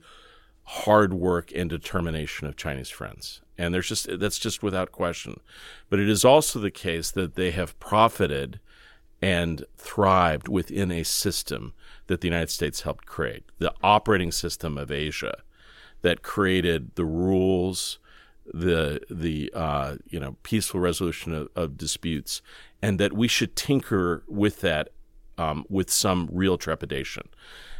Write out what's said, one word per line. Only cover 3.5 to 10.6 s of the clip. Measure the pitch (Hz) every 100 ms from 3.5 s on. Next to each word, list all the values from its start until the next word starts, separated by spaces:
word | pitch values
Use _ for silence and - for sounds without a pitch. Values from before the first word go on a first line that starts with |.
| -
And | 87
there's | 90 -
just, | 110 - 90
that's | 101 -
just | 117 -
without | 104 92 92
question. | - 87 85 - - _ - - - -
But | 101
it | 101
is | 104 127
also | 147 151 123
the | 104
case | - 95 82 80
that | - 92 -
they | 92
have | 82 85 -
profited | - 104 113 - 87 71 69 - - - - - - _
and | 95 87 85 80 - -
thrived | - - 98 92 87 76 65
within | 90